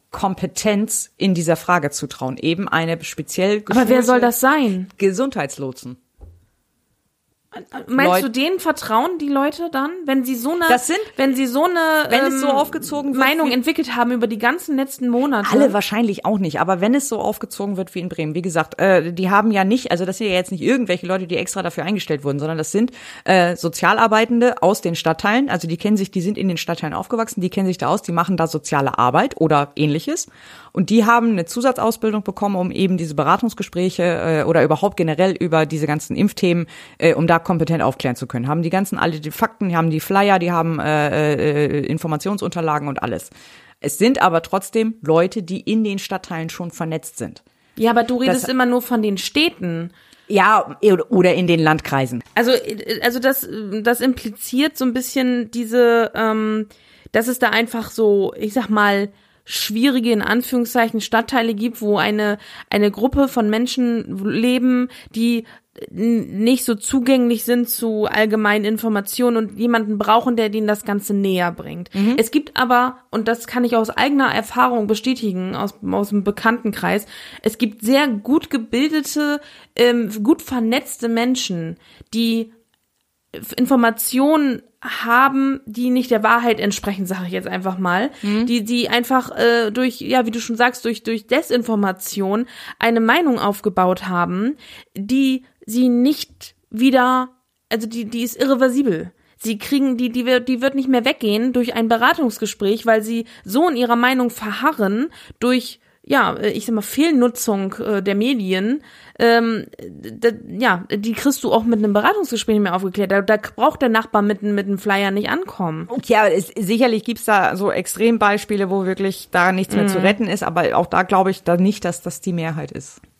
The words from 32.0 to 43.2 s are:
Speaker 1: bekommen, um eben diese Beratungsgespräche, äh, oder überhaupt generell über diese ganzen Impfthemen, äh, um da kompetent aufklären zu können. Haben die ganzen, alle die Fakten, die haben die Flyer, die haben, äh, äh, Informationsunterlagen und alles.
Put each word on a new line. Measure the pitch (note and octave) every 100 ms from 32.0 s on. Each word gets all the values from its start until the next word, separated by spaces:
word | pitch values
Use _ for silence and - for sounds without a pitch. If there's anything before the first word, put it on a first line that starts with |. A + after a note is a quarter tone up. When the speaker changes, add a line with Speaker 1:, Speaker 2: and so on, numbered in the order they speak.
| A3 G#3+
Speaker 1:
bekommen, | G3+ F#3+ G3+ F#3+
um | F3+
eben | - F#3+ F3
diese | E3
Beratungsgespräche, | D3+ D3 F3+ A3+ - G3 F3 F#3 -
äh, | F3 E3 - D#3 D3
oder | D#3+
überhaupt | D3+ D#3 G3 -
generell | D#3+ D3+ F#3+
über | E3+ F3 D#3+ D#3
diese | D#3 D#3
ganzen | D3+ - -
Impfthemen, | G3+ - F3+ E3+ E3 - - -
äh, | E3+
um | - E3
da | E3
kompetent | E3 E3+ D#3+ E3
aufklären | A#2 - C#3 B2
zu | C3
können. | B2 B2+
Haben | D#3
die | E3
ganzen, | F#3 G3+ -
alle | E3+ D#3
die | D#3
Fakten, | - - - G3
die | E3+
haben | E3
die | D#3
Flyer, | - G3 G3+ F#3+
die | F3
haben, | E3+ E3 D#3
äh, | D3+ D3+ D3 C#3 D3
äh, | C#3+ D3+ D3 D3 D3 -
Informationsunterlagen | D#3+ D#3+ D3+ F#3+ G#3 - F3 D#3+ D3+ C#3+
und | C3+
alles. | - F#2+